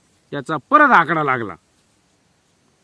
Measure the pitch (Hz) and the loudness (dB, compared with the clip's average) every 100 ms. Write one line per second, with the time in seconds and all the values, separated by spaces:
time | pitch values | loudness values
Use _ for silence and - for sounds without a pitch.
0 | _ _ - 143 135 156 - 294 285 208 | _ _ -16 -14 -8 -10 0 2 4 4
1 | 156 165 147 127 107 85 _ _ _ _ | 2 -2 -2 -4 -6 -14 _ _ _ _
2 | _ _ _ _ _ _ _ _ | _ _ _ _ _ _ _ _